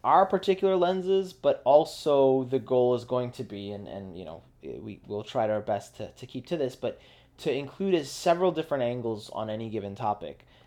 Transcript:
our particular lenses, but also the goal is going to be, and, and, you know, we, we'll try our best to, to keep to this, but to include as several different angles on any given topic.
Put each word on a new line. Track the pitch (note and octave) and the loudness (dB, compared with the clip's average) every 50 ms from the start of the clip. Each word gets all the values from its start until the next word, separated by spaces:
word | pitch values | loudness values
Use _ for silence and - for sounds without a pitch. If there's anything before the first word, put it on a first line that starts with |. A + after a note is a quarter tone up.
| - | 2
our | B2 D3+ F3+ G3 | 4 6 6 6
particular | F#3+ G3+ F#3 - G3+ F#3 F#3 G3 F#3+ F#3+ | 6 2 0 2 0 0 2 2 2 2
lenses, | F3+ F3 F3+ F#3+ F#3+ F3+ F#3 F#3+ F#3+ F#3+ F3+ | 2 2 2 0 0 0 0 0 0 0 -2
but | - - - C#3+ B2+ - - | -6 -2 2 2 2 2 4
also | B2+ C#3+ D3+ D#3+ - - - - D#3 C#3+ C#3 C3+ C3+ C3 C3+ C3 | 6 8 6 6 4 -4 -4 0 2 4 6 6 6 4 2 0
the | B2 C3 B2+ | 0 -2 -2
goal | A2 A#2+ C3 B2 B2 B2 B2 | 0 2 4 4 4 4 4
is | A#2 A#2 | 2 0
going | - B2+ B2+ B2 B2 - | -2 -2 -2 -2 -4 -6
to | - A#2 | -10 -12
be, | G#2 G#2 G2+ G2+ G2+ | -10 -10 -10 -10 -10
and, | G2+ G2+ G2+ - | -10 -10 -10 -12
and, | - G2 G2 F#2+ E2 F2+ | -12 -12 -12 -12 -12 -14
you | F2+ | -14
know, | D#2 E2 E2 - _ _ _ D2+ | -14 -14 -16 -18 _ _ _ -14
we, | C#2 A#1 C2+ D#2 A2 G2 - - F2+ | -14 -12 -12 -12 -14 -14 -14 -12 -8
we'll | G#2 G#2 G#2+ | -8 -8 -8
try | - - B2+ A2 G#2+ | -4 -2 -2 0 0
our | G#2+ G#2+ | 0 -2
best | - - G#2 G2+ - - - - | -2 -2 -4 -4 -6 -10 -14 -14
to, | G#2 F2 | -14 -14
to | - - B2+ | -14 -16 -16
keep | - - B2+ - - | -14 -12 -12 -8 -6
to | F3 D#3+ | -4 -4
this, | C3+ B2 - | -4 -4 -6
but | - - A#2 - - - - - - _ _ _ - | -6 -8 -8 -8 -10 -16 -20 -20 -20 _ _ _ -8
to | - D#3+ A#2+ | -4 -4 -4
include | C#3 C#3+ C3+ - - G3 G3 F#3 | -4 -4 -8 -8 -6 -2 0 2
as | E3 C#3 C3 | 0 0 -2
several | - - - F3 E3+ F3 F#3 F3+ | -8 -2 2 2 2 4 2 2
different | D#3+ D#3+ D#3 - D3 C3+ A#2+ | 2 0 -2 -2 -2 -2 0
angles | A#2+ B2 B2 A2+ A2+ A2 G#2 - - | -2 -2 -2 -4 -4 -4 -6 -8 -10
on | - - A2 A2 | -10 -8 -6 -6
any | G#2+ A2 A2+ A2 | -6 -6 -6 -6
given | G#2+ G#2+ G2+ G2+ G2 | -6 -6 -6 -6 -8
topic. | A#2+ A#2+ G#2 G#2 - E2 D2 - - - _ _ _ _ | -4 -2 -2 -2 -2 -6 -12 -14 -14 -20 _ _ _ _